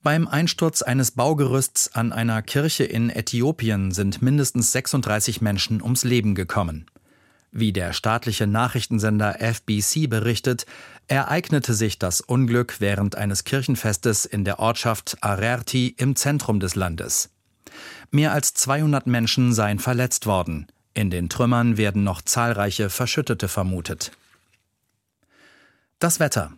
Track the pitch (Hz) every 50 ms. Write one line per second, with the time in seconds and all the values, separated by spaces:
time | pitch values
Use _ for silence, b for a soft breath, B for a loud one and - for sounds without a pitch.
0 | _ 147 151 165 165 - - 143 170 165 - - 170 160 - - - - 123 135
1 | 131 110 - 120 120 143 160 147 143 127 127 135 127 - _ - - - - 120
2 | 117 117 - 113 113 117 113 110 110 - - 139 147 160 - - 139 - - 113
3 | 117 117 - - 113 - - 120 120 143 160 - 113 110 107 98 98 95 90 95
4 | 101 98 95 - 123 131 143 147 139 - - 123 113 - - 127 - - - 139
5 | 123 - 107 107 - - 107 - 113 107 101 92 - - 110 107 - 113 127 123
6 | - 123 123 120 107 107 98 90 92 - - 107 95 82 78 78 80 _ _ b
7 | b b b b b b b b b b - 113 117 107 92 95 90 85 82 -
8 | - 110 110 120 - 117 101 - 110 101 101 113 120 123 - 123 107 - 120 110
9 | 104 110 107 104 107 104 - - 110 113 113 - _ - 107 104 104 - - 156
10 | 156 135 113 110 107 117 117 107 - 131 123 120 - B B B B B B B
11 | B - 135 135 - - 143 175 170 - 156 143 120 - 117 104 113 107 - _
12 | - 90 87 - - - 123 131 131 117 117 123 120 - - - 104 101 101 98
13 | 101 101 - - 104 101 98 - - - - 139 131 - 131 - - 113 101 -
14 | - 120 107 - - - - 101 98 98 98 - 101 113 117 - - 117 113 -
15 | - - - - - 107 101 95 107 117 123 127 117 - - 127 123 123 - -
16 | 127 139 135 - - 139 147 143 - - 110 101 95 90 - 101 92 87 82 82
17 | - - - - - - _ _ _ _ _ _ B B B B B B B B
18 | B B - 143 151 151 - 147 139 - - - - 123 135 147 156 151 147 135
19 | - 127 123 120 113 110 - - 127 123 117 107 107 104 104 104 - 127 127 120
20 | 127 123 - - - 107 101 92 85 82 82 76 73 - _ _ _ _ _ -
21 | 107 95 90 87 87 85 - - 127 120 123 120 120 120 113 104 107 101 95 101
22 | 101 98 90 - - - - 123 120 120 113 101 101 101 90 - 107 98 - -
23 | 127 120 - - 147 - 117 90 - 95 - 104 92 92 92 90 82 - 80 -
24 | - - - _ _ _ _ _ _ _ _ _ _ _ _ _ _ _ _ _
25 | _ _ _ _ b b b b b b b b b b b b b b b _
26 | - 170 165 - 165 139 - 110 85 73 -